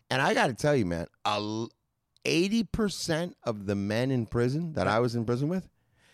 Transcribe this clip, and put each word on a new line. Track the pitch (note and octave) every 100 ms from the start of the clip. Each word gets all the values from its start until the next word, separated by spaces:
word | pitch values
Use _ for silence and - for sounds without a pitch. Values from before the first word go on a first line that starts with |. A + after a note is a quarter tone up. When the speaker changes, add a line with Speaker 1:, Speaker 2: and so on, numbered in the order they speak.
| -
Speaker 1:
And | B2+
I | D#3
gotta | A#3+ F#3+
tell | A2 D3+
you, | C#3+ F2+
man, | E2+ E2 _
a | G#2 G#2
l-, | G#2 A2 A2+ _ _ _ _ _
eighty | - D3+ G3 A3+
percent | F#3+ - G#3 - - D#3+ F3 -
of | - G#2 G2
the | G2+
men | G2 A2 C3
in | C3 A2
prison | A#2 A#2+ D3 E3+
that | D3 F#2
Speaker 2:
Yeah. | G#2+
Speaker 1:
I |
was | B2
in | A#2+
prison | A2 A#2+ D3
with, | F#3 - _ _ _ _